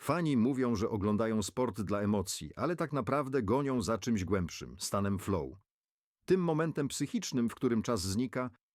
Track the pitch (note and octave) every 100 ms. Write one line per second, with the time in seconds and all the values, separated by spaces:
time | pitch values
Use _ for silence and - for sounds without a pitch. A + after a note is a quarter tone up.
0 | - D#3+ E3 C3 A#2 C3 B2 A2 A2 G#2+
1 | G2+ G#2 A2+ A2 G2 - B2 G2 F#2+ G2+
2 | G#2 G#2 F2+ - D2+ - C#3+ F3 D#3+ C#3+
3 | G#2+ C#3 C3+ C#3 G2 B2+ C#3 B2+ A2 A2
4 | - A2 F#2 G2 F2 - B1 F2+ - G2+
5 | G2+ G2 G2+ F#2 C2+ - _ _ _ _
6 | _ _ - F#3 E3+ D#3 E3 D3 C#3 -
7 | C#3+ A#3 - B2+ A#2 - B2+ A2+ G#2 A2+
8 | F#2 G2 C3 B2+ B2+ - _